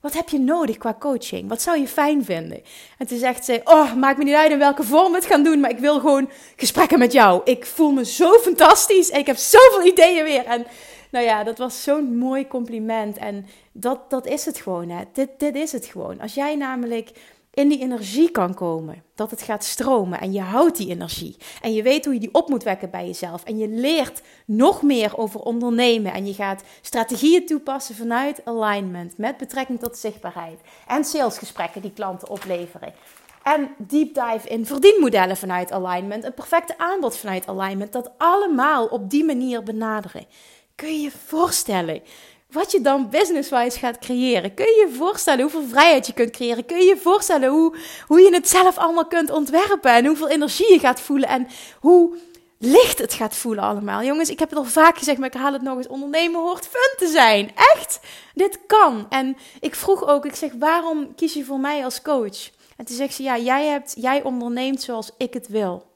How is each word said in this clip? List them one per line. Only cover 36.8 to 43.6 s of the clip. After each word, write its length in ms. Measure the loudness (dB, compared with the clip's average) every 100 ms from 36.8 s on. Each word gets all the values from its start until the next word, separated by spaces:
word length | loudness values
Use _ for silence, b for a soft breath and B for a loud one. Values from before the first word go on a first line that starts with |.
| -4 -2 -4 -6
vanuit 300 | -8 -8 -8
alignment. 460 | -8 -6 -6 -8
Dat 180 | -8 -10 _
allemaal 680 | 2 2 2 0 2 0 0
op 240 | -4 -2
die 140 | 0
manier 380 | 0 -2 -4 -6
benaderen. 640 | -6 -6 -4 -6 -8 -18 -20 b b b b
Kun 180 | -14 -8
je 80 | -6
je 100 | -6 -10 -8
voorstellen 760 | -2 -2 -2 -2 -4 -4 -8 b b b b b
wat 220 | -6 -2
je 80 | 0
dan 280 | 2 0 0
business-wise 680 | 0 0 -2 -2 -2